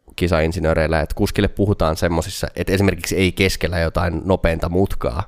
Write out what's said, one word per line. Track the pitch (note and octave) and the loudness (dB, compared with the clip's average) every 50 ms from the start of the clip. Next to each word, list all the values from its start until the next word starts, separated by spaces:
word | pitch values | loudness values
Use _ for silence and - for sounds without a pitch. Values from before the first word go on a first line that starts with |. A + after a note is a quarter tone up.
| _ - - | _ -18 -6
kisainsinööreillä, | - F#2 F2 F2 D#2+ D#2 D#2+ E2 F#2+ D#2 D#2 E2 D#2+ D#2 D#2 D#2+ D#2+ | -4 0 0 2 2 2 0 0 0 0 0 2 2 2 0 0 0
että | D2+ - - | 0 -2 -2
kuskille | - G2+ - - - G2+ F#2+ | -2 -2 -2 2 2 2 2
puhutaan | - - G2+ G2 G2+ - - D#2+ D#2+ - | 2 0 2 2 2 2 2 0 0 0
semmosissa, | - E2+ E2+ E2 E2 - - - - D#2 - | 0 0 0 0 -2 -4 -6 -6 -8 -8 -4
että | - F2+ F#2+ F#2 | -6 -2 0 2
esimerkiksi | F#2+ G2+ G2 F2+ E2 - - - F2 | 2 2 2 0 -4 -6 -4 0 2
ei | F#2+ F2+ | 2 2
keskellä | E2+ - G2 F#2 - - - D#2 E2+ F2 | 2 2 2 2 2 0 -4 -2 0 0
jotain | E2 D#2+ - E2 F2 E2+ E2+ E2 - | -2 0 0 0 -2 0 -2 -4 0
nopeinta | F#2 F#2+ F2 - F2 E2 D#2+ - E2 | 0 0 2 2 0 0 0 -2 -2
mutkaa, | F2 F2+ G2 - - - - - - F2+ - | 0 0 0 0 0 -2 -2 -2 -4 -4 -8